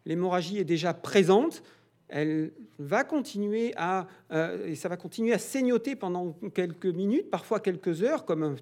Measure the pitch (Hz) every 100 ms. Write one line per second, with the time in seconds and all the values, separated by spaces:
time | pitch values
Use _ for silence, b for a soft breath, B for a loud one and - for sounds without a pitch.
0 | 160 165 185 180 165 208 160 170 170 165
1 | - 208 175 196 320 - - b b _
2 | - 143 156 156 156 - 220 - 143 214
3 | 269 311 - 202 208 220 233 - 175 190
4 | 180 B - 160 160 87 190 151 180 180
5 | 175 - 226 214 - 269 247 233 277 254
6 | 185 180 180 160 202 - 180 160 185 175
7 | 196 285 415 170 - 214 202 175 180 160
8 | 233 311 - 160 156 131